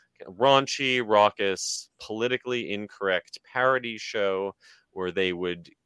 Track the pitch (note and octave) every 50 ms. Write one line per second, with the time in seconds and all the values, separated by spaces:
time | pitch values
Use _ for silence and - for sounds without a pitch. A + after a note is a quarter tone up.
0 | _ _ _ _ - - F#2 F#2 A#2+ C#3 C3+ C3+ C3+ - - - C#3 C3 B2+ B2+
1 | A#2 G#2 G#2+ G#2 G#2 G#2 - - G#2 G2 F#2+ - - - - - - - _ _
2 | - - G#2+ A2 A2+ B2 B2+ B2 - B2 B2 A#2+ G#2 D#2 G2+ G2+ G#2 G2 - -
3 | G2+ G2 F#2 F2 - - - - - _ - B2 B2+ C3 C3 C3 B2 A#2+ A2+ G#2+
4 | - - - A2 G2+ G2 F#2+ F#2+ G2 G2 F#2+ - _ - - _ _ _ _ F#2+
5 | F#2 F2+ E2+ G2 F#2 F#2 F2+ E2+ F2+ F2+ F2 E2+ E2+ - - _ _